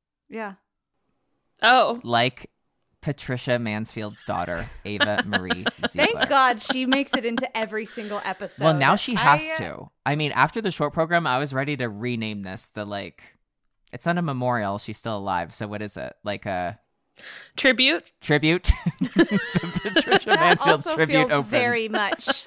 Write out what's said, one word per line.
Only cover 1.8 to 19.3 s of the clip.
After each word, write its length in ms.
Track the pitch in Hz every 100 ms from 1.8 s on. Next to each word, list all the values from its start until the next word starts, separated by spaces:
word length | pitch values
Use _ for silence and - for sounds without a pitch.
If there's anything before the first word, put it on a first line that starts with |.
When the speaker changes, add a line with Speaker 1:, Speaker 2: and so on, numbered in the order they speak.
| 196 240
Speaker 3:
Like 460 | 117 117 123 - - _ _ _ _ _
Patricia 580 | - 139 - 123 - 120
Mansfield's 680 | 117 107 110 - 104 98
daughter, 420 | - 95 87 85 - -
Ava 380 | 101 104 107 101
Speaker 1:
<laughs> 40 | 87
Speaker 3:
Marie 400 | 104 90 90 - - -
Ziegler. 180 | - 349
Speaker 1:
Thank 140 | 466 -
God 340 | 277 254 226
she 240 | - 262 254
makes 260 | 269 277
it 100 | 262
into 320 | 233 233 254 220
every 300 | 220 214 226
single 340 | - 208 208
episode. 380 | - 185 185 -
Speaker 3:
Well, 100 | 160
now 200 | 151 135
she 200 | 202 - 214
has 260 | 247 -
Speaker 1:
I, 100 | 311
uh, 20 | 320
Speaker 3:
to. 320 | 82 - - _ -
I 80 |
mean, 160 | 147 151
after 300 | - 143 226
the 100 | 208
short 220 | - 147
program, 340 | 165 160 175 156
I 120 | 127
was 140 | 143
ready 240 | 131 139 143
to 100 | 120
rename 540 | 101 123 120 110 104
this 240 | 95 98 -
the, 180 | -
like, 520 | 104 101 90 - - _ _ _ _ _ _
it's 140 | 127 165
not 100 | 175
a 60 |
memorial. 560 | 170 131 123 120 101 101
She's 180 | - 104
still 220 | 117 107
alive. 340 | 98 90 85
So 160 | - 107
what 140 | 104
is 160 | 104 -
it? 160 | 65 -
Like 220 | 104 101 107
a 340 | 92 90 107 _ _ _ _ - - - -
Speaker 2:
Tribute? 540 | 277 220 262 339 - _
Speaker 3:
Tribute. 480 | - 147 156 175 - -
<laughs> 240 | 170 -
The 880 | 254 190 -